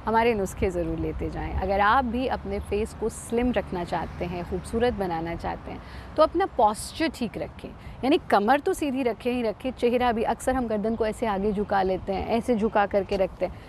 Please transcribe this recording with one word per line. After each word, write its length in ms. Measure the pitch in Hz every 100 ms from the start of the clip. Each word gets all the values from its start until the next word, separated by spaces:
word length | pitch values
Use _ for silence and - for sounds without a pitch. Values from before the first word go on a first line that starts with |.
| -
हमारे 280 | 226 233
नुस्खे 360 | 220 190 - 208
ज़रूर 280 | 175 165 165
लेते 320 | 160 156 160
जाएं। 220 | 165 156
अगर 280 | 151 190 196
आप 240 | 202 247
भी 220 | 254 240 262
अपने 340 | - 196 202
face 340 | 196 202 220 -
को 80 | 220
slim 440 | - - 233 247
रखना 320 | 214 180 185
चाहते 400 | 170 170 165 -
हैं, 260 | 175 180 170
खूबसूरत 420 | 185 - 226 240
बनाना 420 | 214 190 165 165
चाहते 360 | 170 185 170 -
हैं, 120 | 190 - - - -
तो 60 |
अपना 240 | 320 339 381
posture 640 | - 220 214 - - 320
ठीक 300 | 220 233 -
रखें, 300 | 151 - - - - -
यानी 140 | 254 339 -
कमर 300 | 220 202 277
तो 120 | 330
सीधी 300 | 370 294 262
रखें 300 | 247 220 247
ही 100 | 247
रखें, 280 | 226 - 262
चेहरा 420 | 233 240 240 247
भी, 100 | 226
अक्सर 320 | - 226 -
हम 120 | 262 240
गर्दन 280 | 214 214 226
को 100 | 220
ऐसे 200 | 208 226
आगे 260 | 196 202
झुका 300 | 202 202 196
लेते 300 | 190 185 -
हैं, 160 | 190 -
ऐसे 280 | 233 - 233
झुका 300 | 220 220 202
करके 300 | 202 190 202
रखते 300 | 185 - 180
हैं। 80 | -